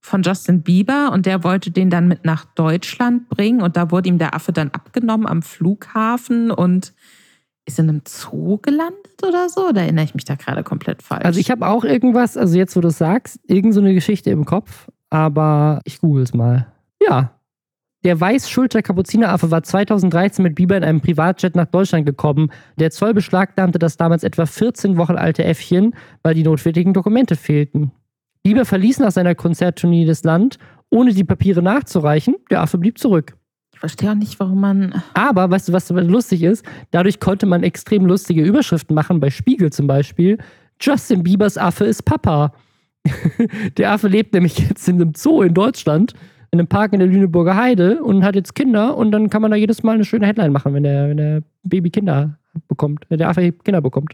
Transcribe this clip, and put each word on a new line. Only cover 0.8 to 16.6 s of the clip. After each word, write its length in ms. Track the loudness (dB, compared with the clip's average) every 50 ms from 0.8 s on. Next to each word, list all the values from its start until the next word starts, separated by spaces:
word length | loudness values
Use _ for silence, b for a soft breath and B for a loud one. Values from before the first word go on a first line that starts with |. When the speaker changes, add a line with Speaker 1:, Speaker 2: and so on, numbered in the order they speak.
| 2 0 0 0 0 0 0
Speaker 1:
und 120 | 0 -2
der 180 | 0 -2 -2 -2
wollte 260 | -2 -2 -2 -4 -4
den 200 | -2 0 0 2
dann 180 | 2 2 2
mit 180 | 2 0 0 -2
nach 200 | -4 -4 -4 -6
Deutschland 840 | _ _ -2 0 0 0 -2 -4 -8 -6 -4 -2 0 0 -2 -4 _
bringen 320 | -4 -2 0 0 0 0
und 160 | 0 0 0
da 140 | -2 -2 0
wurde 180 | -2 -2 0 0
ihm 80 | 0
der 160 | 0 0 -2 -4
Affe 180 | -6 -6 -4 -4
dann 160 | -4 -4 -4
abgenommen 580 | -6 -10 _ -8 -6 -4 -2 -2 -2 -2 -2
am 140 | -2 -4 -4
Flughafen 1080 | -6 -8 -8 -4 -2 -2 -2 -4 -8 -8 -4 -4 -2 -2 -2 -4 -4 -4 -2 -2 -2 -2
und 440 | -2 0 0 2 0 0 -2 -6 b b b b b b b b b b b b _ _ _
ist 140 | -10 -4 -2
in 100 | 0 0
einem 120 | 0 -2 -6
Zoo 500 | -12 -18 -18 -16 -14 -12 -8 -4 -4 -4
gelandet 680 | -2 -2 -2 -2 -2 -2 -6 -8 -14 -20 -20 _ _ -4
oder 220 | -2 -2 -2 -2 -4
so? 180 | -4 -2 -2 0
Oder 120 | 0 0
erinnere 240 | 0 0 0 -2 -2
ich 100 | -4 -6
mich 100 | -10 -8
da 100 | -8 -10
gerade 280 | -10 -8 -8 -8 -8 -6
komplett 400 | -8 -10 -8 -6 -8 -10 -10 -10
falsch? 220 | -10 -10 -2 -2
Speaker 2:
Also 140 | -2 0 0
ich 120 | -2 -2
hab 100 | -2 -2
auch 220 | 0 -2 0 0 0
irgendwas, 540 | 0 0 2 2 2 2 2 0 0 -2
also 200 | -2 0 2 2
jetzt, 180 | 2 0 0 0
wo 60 | 0
du 80 | 0 0
sagst, 500 | 0 0 -2 0 0 -2 _ -8 -20 -20 _
irgend 260 | 0 0 2 2 2 2
so 80 | 4
eine 120 | 4 4 4
Geschichte 380 | 2 2 0 -4 -2 -2 -2
im 140 | -2 -2 -2
Kopf, 440 | -2 -2 -4 -4 -8 -20 -20 -20 -20 _ _ _ _
aber 720 | -2 0 0 0 0 0 0 2 2 2 2 0 0 -2 -6
ich 160 | -14 -8 -2
google's 340 | 0 0 2 2 0 0 -2
mal. 340 | 0 0 2 0 0